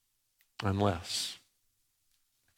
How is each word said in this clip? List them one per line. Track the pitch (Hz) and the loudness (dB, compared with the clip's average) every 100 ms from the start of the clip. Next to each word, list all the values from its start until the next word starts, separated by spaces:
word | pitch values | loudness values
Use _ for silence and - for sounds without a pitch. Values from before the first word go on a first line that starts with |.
| _ _ _ _ _ - | _ _ _ _ _ -4
Unless. | 101 98 104 85 - - - - _ _ _ _ _ _ _ _ _ _ _ | 0 2 2 2 -2 -4 -4 -8 _ _ _ _ _ _ _ _ _ _ _